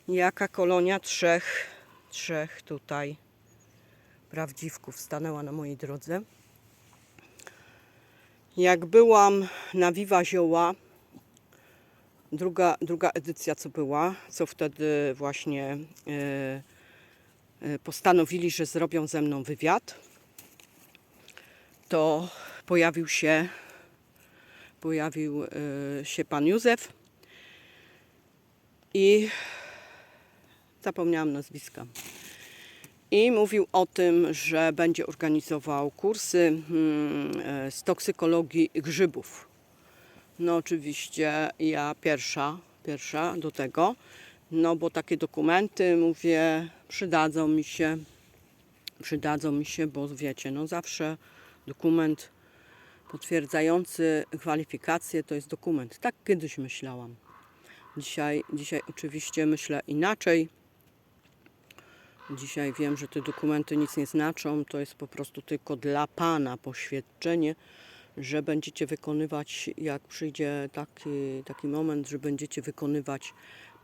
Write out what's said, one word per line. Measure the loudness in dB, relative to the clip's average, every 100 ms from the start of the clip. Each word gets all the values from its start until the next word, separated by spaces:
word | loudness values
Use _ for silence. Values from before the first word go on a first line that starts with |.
| -4
jaka | 2 2 0 -4
kolonia | 0 2 4 4 0
trzech, | -2 0 4 4 0 -6 -6 -12 -20 -20 _
trzech | -12 -6 -6 -6 -10
tutaj | -12 -12 -8 -6 -6 -10 _ _ _ _ _ _ _ _ _ _ _
prawdziwków | -10 -10 -10 -12 -12 -16 -16
stanęła | -10 -6 -6 -6
na | -8
mojej | -8 -8 -8
drodze. | -10 -10 -6 -8 -8 _ _ _ _ _ _ _ _ -20 -20 -20 -20 -20 -20 -20 _ _ _ _ _ _ _ 2
Jak | 4 4 8
byłam | 10 10 10 10 6 0 -8 -4
na | 2 4
Viva | 2 2 4
Zioła, | 4 2 4 4 4 0 _ _ _ -20 -20 _ _ _ _ _ _ _ _ _ _
druga, | -4 -2 2 2 2
druga | -2 0 0
edycja | 0 -4 -6 -4
co | -4 -6
była, | -4 0 2 0 -2 -10
co | -4 -4
wtedy | -2 -4 -2 0 2 0
właśnie, | -2 -4 -4 -4 -4 -4 -6 -10 -14 -8
e, | -6 -4 -4 -6 -8 -12 -20 -20 -20 -20 _ _ _ _ _
e, | -8 -6
postanowili, | -8 0 4 6 4 0 -2
że | -2 -4
zrobią | -2 -2 -2 -2
ze | -2
mną | -2 -2
wywiad, | -6 -4 0 0 -2 -14 -20 -20 _ -20 -20 -20 -20 _ -20 -20 _ _ -20 -20 -20 -20 _ _ -2
to | 2 4 2 -2 -10 -18 -16 2
pojawił | 4 4 2 -2
się, | 0 4 2 2 -6 -20 -20 -20 _ _ _ _ _ -20 -20 -20 _
pojawił, | -4 -2 -2 -4 -4 -4
e, | -6 -6 -6 -6 -6 -6
się | -6 -6
pan | -2 2 4
Józef | 4 4 2 -2 -20 _ _ -20 -20 -20 -20 -20 -20 -20 -20 _ _ _ _ _ _ _ _ _
i | 4 8 8 6 -4 -10 -12 -16 -18 -20 -20 -20 -20 _ _ _ _ _ _
zapomniałam | -6 -2 2 2 2
nazwiska. | -2 -6 -14 -16 -16 -16 -16 -16 -16 -18 -20 -20 -20 -20 -20 -20 _ _
I | 4 6
mówił | 6 4 2 2
o | 2 2
tym, | 4 4 6 4
że | 0 0 2 2
będzie | 4 2 2 -4
organizował | -4 0 0 0 -4 -2 -2 -2
kursy, | -2 -2 -2 0 4
mm, | 6 4 0 2 2 2 0 -2 -2 -4
e, | -4 -6 -6
z | -4
toksykologii | -2 0 -2 0 2 2 2 2 2
grzybów. | 0 -4 2 2 2 -12 -16 -20 _ _ _ _ -20 -20 -20 -20 -4
No | 0 2
oczywiście | 0 -4 -4 -8 -8 -2 0 0 -2 -2
ja | -2 0 -4 -2
pierwsza, | 0 0 -2 -2 -2 -4 -12 _
pierwsza | -10 -8 -6 -4 -2 -2
do | -6
tego, | -4 -4 2 2 0 -10 -20 -20 -20 _
no | 2 2 2
bo | -2
takie | -4 -2 -2
dokumenty, | -2 0 4 4 2 2 4 4
mówię, | 4 2 2 4 4 0 -4 -12 -14
przydadzą | -8 0 2 2 2 2
mi | 2
się, | 0 -2 -2 -2 -8 -20 _ -20 _ _ _ _ -20 -18
przydadzą | -6 -4 -2 0 0
mi | -2
się, | -2 -4 -4
bo | -4 -8
wiecie, | -6 -8 -6 -6
no | -6 -4
zawsze | -6 -6 -6 -6 -6 -12 -20 -20 -20 -16
dokument | -2 2 4 2 0 -6 _ _ _ -20 -20 -20 -20 -16
potwierdzający | -16 -4 -2 0 0 4 2 0 0 2 2 -2 -6
kwalifikacje | -4 -2 -4 -6 -2 -2 -2 -6
to | -4
jest | -6 -8
dokument. | -6 -2 -2 -4 -6
Tak | -6 -4 0
kiedyś | 0 -2 -8
myślałam. | -10 -10 -12 -12 -14 -18 -20 -20 -20 _ -20 -20 -16 -12
Dzisiaj, | -8 -4 -2 -2 -4
dzisiaj | -8 -6 -6 -6
oczywiście | -10 -10 -8 -6 0 2
myślę | 0 -2 -6 -4
inaczej. | 0 0 0 2 2 2 -6 _ _ _ _ _ _ _ _ _ _ _ -20 -20 -20 _ _ -14
Dzisiaj | -12 -8 -4 -4 -2
wiem, | -2 -2
że | -6
te | -6
dokumenty | -6 -4 0 0 0 0
nic | 0 -2
nie | -2
znaczą. | 0 0 -2 -4 -4
To | -4 -6
jest | -8
po | -10 -14
prostu | -10 -12 -12
tylko | -8 -8 -6 -6
dla | -2 -2 -2
pana | 0 0 2 -2 -6
poświadczenie, | -10 -12 -8 -8 -8 _ -2 0 0 -2 -12 -20 -20 -20 -18 -14
że | -6 -4
będziecie | -2 -2 -4 -6 -6
wykonywać, | -4 -4 -2 -2 -4 -6 -8 -10 -6
jak | -6 -6
przyjdzie | -8 -10 -8 -4 -2 -2 -6
taki, | -8 -12 -12 -8 -6 -6 -8
taki | -10 -10 -4
moment, | -2 0 -2 -4
że | -6
będziecie | -4 -4 -6 -8
wykonywać | -10 -6 -2 -2 -4 -8 -10 -18 -20 -20 -20 -8